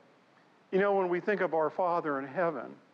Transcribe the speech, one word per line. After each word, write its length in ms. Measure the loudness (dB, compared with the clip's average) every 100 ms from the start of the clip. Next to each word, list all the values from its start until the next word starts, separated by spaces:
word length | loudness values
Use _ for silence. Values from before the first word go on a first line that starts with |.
| -20 _ _ _ _ _ _
you 60 | 2
know, 160 | 4
when 160 | 2 2
we 100 | 0
think 220 | 0 0
of 100 | 0
our 160 | 2 0
Father 500 | 0 0 0 0 -4
in 80 | -4
heaven, 480 | -2 -2 -2 -10 -16 _